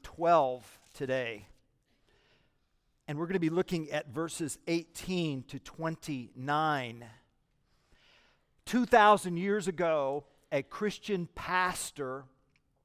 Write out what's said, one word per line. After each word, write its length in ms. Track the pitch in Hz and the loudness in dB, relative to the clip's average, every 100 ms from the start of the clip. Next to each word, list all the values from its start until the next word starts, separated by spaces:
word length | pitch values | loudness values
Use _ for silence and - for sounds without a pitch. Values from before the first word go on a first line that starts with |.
twelve 760 | - - 170 165 135 127 - - - | -16 0 6 6 6 -2 -12 -20 -20
today. 540 | - 131 131 117 107 - - _ _ _ _ _ _ _ _ _ _ _ _ _ _ - | -10 -2 -2 -2 -8 -14 -20 _ _ _ _ _ _ _ _ _ _ _ _ _ _ -8
And 120 | 147 | -6
we're 80 | 170 | -2
gonna 140 | 190 | 0
be 100 | 160 | 2
looking 400 | 165 - 175 151 | 2 0 -2 -2
at 180 | 151 147 | -4 -4
verses 480 | 120 165 - 151 - - | -6 -6 -4 -6 -6 -2
eighteen 720 | 170 160 - - 185 160 135 - | -2 -2 -12 -4 -2 0 -4 -8
to 100 | 135 | -14
twenty-nine. 1500 | - - 160 160 - 135 117 127 131 151 156 143 123 117 117 113 _ _ _ _ _ _ _ _ _ _ _ _ _ _ | -14 -8 -6 -6 -6 -8 -8 -10 -2 0 0 0 -4 -10 -18 -20 _ _ _ _ _ _ _ _ _ _ _ _ _ _
Two 220 | - 247 240 | -4 0 6
thousand 500 | 233 208 202 180 170 | 8 10 8 4 -2
years 300 | 196 208 180 | 0 0 -2
ago, 580 | 160 170 156 135 143 - _ - | -2 0 2 0 -4 -8 _ -4
a 120 | 143 | -4
Christian 640 | - - 208 - - 190 170 | -4 -4 -4 -4 -4 -4 -4
pastor 880 | - - 185 185 180 - - 131 135 131 _ _ _ _ _ | -8 -2 0 0 -2 -10 -8 -8 -8 -12 _ _ _ _ _